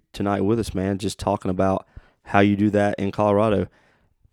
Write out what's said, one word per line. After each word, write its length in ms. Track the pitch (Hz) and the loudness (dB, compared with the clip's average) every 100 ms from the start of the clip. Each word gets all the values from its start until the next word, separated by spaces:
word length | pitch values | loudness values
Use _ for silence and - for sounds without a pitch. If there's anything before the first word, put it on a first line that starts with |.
| _ | _
tonight 300 | - 101 98 | -6 -2 0
with 160 | 98 117 | 0 0
us, 160 | 104 | -2
man, 240 | 95 95 98 | -4 -2 -2
just 200 | 95 - | -4 -4
talking 320 | - 98 98 | -2 -2 -2
about 360 | 92 95 95 - - - _ | 0 0 0 -4 -16 -20 _
how 180 | - 101 | -2 2
you 160 | 101 101 | 4 4
do 140 | 104 | 2
that 280 | 101 101 - | 2 0 -2
in 120 | 98 | -4
Colorado. 560 | 95 104 101 110 98 98 _ _ _ _ _ _ | 0 2 2 2 0 -2 _ _ _ _ _ _